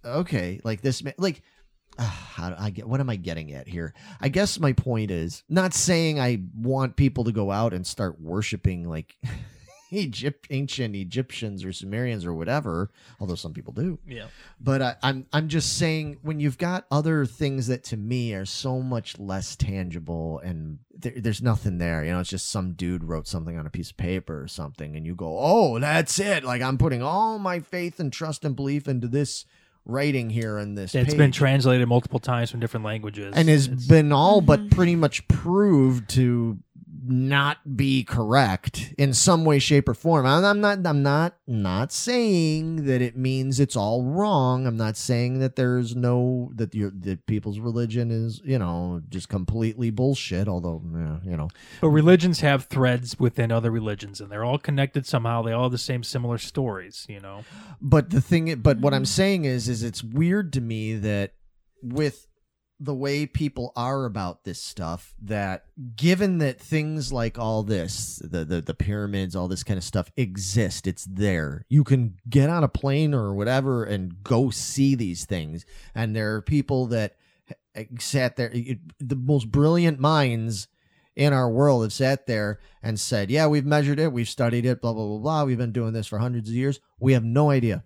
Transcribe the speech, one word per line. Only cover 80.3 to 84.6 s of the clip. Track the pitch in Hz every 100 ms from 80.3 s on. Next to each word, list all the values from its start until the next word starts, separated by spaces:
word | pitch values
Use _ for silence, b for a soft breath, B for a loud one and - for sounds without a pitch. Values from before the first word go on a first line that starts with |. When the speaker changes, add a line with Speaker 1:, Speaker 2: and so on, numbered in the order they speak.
| 117 113 101 - _ _ _ _ -
Speaker 1:
in | 143
our | 135 123
world | 117 143 127
have | 110
sat | - 131 135 -
there | 110 104 104 b b
and | 110 107
said, | - 113 98
"Yeah, | 143 156
we've | 151 139
measured | 151 143 143
it, | 160
we've | 123 113
studied | - 120 120